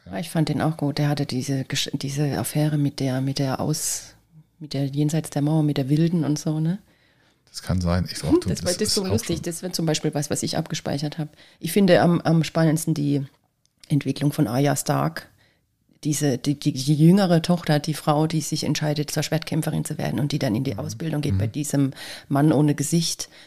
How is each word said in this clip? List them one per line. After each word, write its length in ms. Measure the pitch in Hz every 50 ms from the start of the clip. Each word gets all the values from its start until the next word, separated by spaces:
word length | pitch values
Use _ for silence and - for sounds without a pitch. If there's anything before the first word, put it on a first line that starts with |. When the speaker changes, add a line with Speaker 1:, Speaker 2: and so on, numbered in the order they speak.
| -
Speaker 1:
ja. 60 | -
Speaker 2:
Ja, 80 | 190 190
ich 100 | 170 -
fand 200 | - 165 156 151
den 120 | 151 -
auch 160 | 107 156 160
gut. 200 | - 147 143 139 -
Der 80 | 147 147
hatte 160 | 147 143 143
diese 380 | - 120 127 127 - 139 135 131
Gesch-, 260 | - - - - - -
diese 440 | - - 139 139 143 151 143 127
Affäre 400 | 87 117 - - 151 151 151 151
mit 220 | 147 143 139 139 -
der, 220 | 131 135 127 131
mit 180 | 135 135 135 -
der 200 | 139 131 127 -
Aus-, 520 | - 147 156 - - - - - - - - _ _ _ _ - - _ _ -
mit 140 | 160 143 -
der 120 | 139 139
jenseits 460 | 135 135 143 151 151 160 160 156 -
der 100 | - 147
Mauer, 220 | 139 151 160 160 151
mit 140 | 147 139
der 120 | 143 135 127
Wilden 340 | 147 151 165 170 175 170 147
und 120 | 127 151
so, 220 | 151 - 160 151 156
ne? 180 | 156 160 185 208 - _ _ _ _ _ _ _ _ _ _ _ _ _
Speaker 1:
Das 140 | - - -
kann 180 | - 87 92
sein. 260 | 90 85 87 92 85 -
Ich 120 | - - -
auch, 140 | 147 294 359
du, 100 | - 190
Speaker 2:
Das 140 | 156 - 165
war, 80 | 180 180
das 80 | -
ist 120 | 214 214 -
so 80 | 220 190
Speaker 1:
auch 40 |
Speaker 2:
lustig. 300 | 190 196 220 - - 170
Speaker 1:
schon 60 | 151 -
Speaker 2:
Das 180 | 170 170 - -
wird 100 | 185 -
zum 120 | - 165
Beispiel 260 | 151 151 - - 156 -
was, 160 | 147 147 -
was 140 | - - -
ich 140 | 151 -
abgespeichert 600 | - 165 - 160 - - 139 139 143 151 147 -
habe. 140 | - 151 151 _ _ - - _ -
Ich 120 | - 165
finde 300 | - 208 202 190 175 104
am, 200 | 113 175 170 -
am 220 | - - 165 165 151
spannendsten 500 | - - 165 160 160 147 156 - 165 156
die 320 | 151 147 143 143 143 139 - _ _ _ _ _ _ _ _ _ _ -
Entwicklung 440 | - 156 139 - 135 135 - 143 147
von 140 | 143 - 151
Arya 280 | 95 117 131 143 143 143
Stark. 520 | - - - 139 139 139 160 - - - - _ _ _ _ _ _ _ _ _ _ _ _ _ - -
Diese, 360 | 151 147 131 151 143 123 -
die, 200 | - 143 143 -
die, 120 | - 151 -
die 220 | 127 131 143 156
jüngere 480 | 143 156 165 185 202 196 170 175 160 160
Tochter, 340 | - 175 165 - - 151
die 160 | 147 - - 151
Frau, 320 | - - 160 147 147 156
die 160 | 156 165 160
sich 220 | 151 - 165 151 -
entscheidet, 480 | - 151 - 156 151 147 151 147 147
zur 100 | - 160
Schwertkämpferin 640 | 147 - 160 156 - - 165 160 151 165 160 156 151
zu 140 | - 151 151
werden 200 | - 147 151 -
und 120 | 143 143
die 80 | - 143
dann 160 | 139 131 101
in 80 | 117 135
die 100 | 135 127
Speaker 1:
Mhm. 60 | 101
Speaker 2:
Ausbildung 420 | 107 104 107 - 165 160 147 147
geht 120 | 143 - 98
Speaker 1:
Mhm. 20 |
Speaker 2:
bei 80 | 95 107
diesem 460 | 107 - 143 147 - - 143 139 131 135 - - - - - -
Mann 240 | - 139 139 147 156
ohne 220 | - 131 151 147 147
Gesicht. 560 | - 143 - 165 170 170 - - - - - - - -